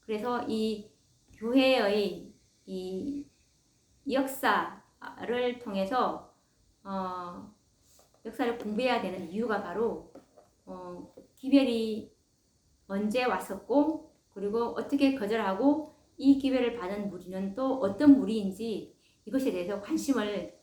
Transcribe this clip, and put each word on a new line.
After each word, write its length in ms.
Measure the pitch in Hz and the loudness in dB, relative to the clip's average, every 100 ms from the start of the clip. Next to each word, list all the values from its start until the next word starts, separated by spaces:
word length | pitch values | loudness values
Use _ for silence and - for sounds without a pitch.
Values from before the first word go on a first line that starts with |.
그래서 440 | - 214 240 240 - | -6 -6 -2 -4 -2
이 440 | 220 220 208 - _ _ _ _ | -2 -2 -4 -10 _ _ _ _
교회의 1000 | - 220 262 262 254 202 208 196 170 - - _ _ | -8 2 4 6 4 4 2 0 -4 -14 -20 _ _
이 600 | - 190 185 190 285 285 - _ _ _ _ _ _ _ - | -12 -10 -6 -6 -6 -8 -12 _ _ _ _ _ _ _ -2
역사를 1500 | 254 269 - 240 196 165 - _ _ - - 185 247 247 247 | 0 0 0 0 0 -2 -10 _ _ -18 -10 -6 -2 -2 -4
통해서, 720 | 220 196 190 254 208 - - _ _ _ _ _ | -6 -4 -2 0 0 -2 -14 _ _ _ _ _
어, 720 | 196 190 185 180 175 190 208 - _ _ _ - _ _ | -8 -6 -6 -8 -10 -12 -16 -20 _ _ _ -20 _ _
역사를 320 | 226 - 240 233 | -14 -2 -2 -2
공부해야 440 | 208 214 254 233 | -4 0 0 0
되는 280 | 190 185 165 | -2 -6 -6
이유가 320 | 196 226 196 | -4 -2 -2
바로, 500 | 175 196 226 165 - - _ - _ _ | -4 -2 -2 -4 -12 -20 _ -20 _ _
어, 480 | - 185 180 180 - - - | -16 -14 -12 -14 -16 -20 -20
기별이 760 | _ 262 277 262 226 220 214 - _ _ _ _ _ _ _ - | _ 4 4 4 0 -2 -4 -10 _ _ _ _ _ _ _ -6
언제 360 | 196 214 247 | -2 0 0
왔었고, 920 | 254 185 - - - 269 302 311 - _ _ | 0 -2 -4 -10 0 2 2 0 -10 _ _
그리고 260 | 196 202 226 233 - | -8 -2 -2 -2 -4
어떻게 380 | - 277 277 | -2 2 4
거절하고, 760 | 269 202 226 196 190 269 294 - - _ - | 2 -2 0 0 2 4 2 -2 -16 _ 2
이 200 | 269 269 | 4 4
기별을 400 | 269 262 240 - | 4 2 0 -2
받은 320 | 180 202 196 | -6 -4 -6
무리는 460 | 180 180 190 196 | -8 -10 -6 -6
또 240 | 254 269 - | -2 -2 0
어떤 380 | 196 - 294 269 | -2 8 10 10
무리인지, 760 | 190 220 196 185 226 175 147 _ _ _ | 8 0 -2 -4 -6 -6 -10 _ _ _
이것에 260 | - 262 262 | -4 0 0
대해서 300 | 180 175 196 | -2 -4 -6
관심을 760 | - 320 - 240 208 196 - - | -2 -2 2 0 0 -4 -6 -14